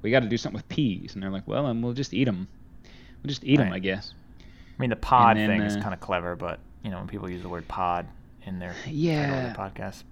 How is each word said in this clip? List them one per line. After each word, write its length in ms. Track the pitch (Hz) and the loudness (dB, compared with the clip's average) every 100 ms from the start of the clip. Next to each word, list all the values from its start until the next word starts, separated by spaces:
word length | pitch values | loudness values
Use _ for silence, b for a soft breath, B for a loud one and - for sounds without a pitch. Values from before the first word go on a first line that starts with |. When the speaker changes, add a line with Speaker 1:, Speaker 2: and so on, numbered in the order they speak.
Speaker 1:
We 100 | 107 | 6
gotta 160 | 127 113 | 4 4
do 80 | 117 | 0
something 180 | 120 107 | -2 -8
with 100 | - | -4
peas." 440 | - 135 92 - 101 | 2 2 0 -6 -6
And 80 | |
they're 80 | 98 | -4
like, 160 | 95 - | -4 -2
"Well, 180 | 131 143 | 0 0
um, 160 | 117 | 0
we'll 120 | 120 | -2
just 200 | 120 139 | -2 -2
eat 140 | 101 131 | 2 2
'em. 200 | 101 190 - - - B B B B | 2 -6 -12 -20 -20 B B B B
We'll 60 | 143 | -6
just 140 | 135 | -6
eat 160 | - 143 | 4 6
'em, 80 | 101 | 6
Speaker 2:
Right. 80 | 92 | 0
Speaker 1:
I 40 | |
guess." 340 | 95 95 - - - - b b b - | -2 -2 -6 -16 -20 -20 b b b -2
Speaker 2:
I 40 | |
mean, 80 | 127 | -2
the 60 | 110 | 0
pod 420 | - 127 117 107 | 6 8 10 8
Speaker 1:
And 120 | 107 | 4
then, 80 | 104 | 4
Speaker 2:
thing 60 | 104 | 2
is 80 | 104 | 0
Speaker 1:
uh, 60 | |
Speaker 2:
kinda 160 | 101 92 | -4 -6
clever, 380 | - 90 87 87 | -2 0 0 -4
but, 240 | 87 - - - | -6 -8 -12 -12
you 80 | 110 | -8
know, 80 | 90 | -8
when 80 | - | -8
people 220 | 98 92 | -8 -6
use 120 | 90 | -8
the 80 | 90 | -6
word 180 | 87 82 | -8 -6
pod 380 | - 90 87 90 - - - - | -2 0 0 -4 -14 -20 -16 -8
in 140 | 131 | -8
their 160 | 180 - - | -8 -8 -6
Speaker 1:
Yeah. 380 | 147 170 151 143 | 0 2 2 0
Speaker 2:
title 120 | 135 | -2
of 60 | 123 107 | -4 -6
their 100 | 98 - 98 | -8 -8 -10
podcast. 180 | - - | -10 -18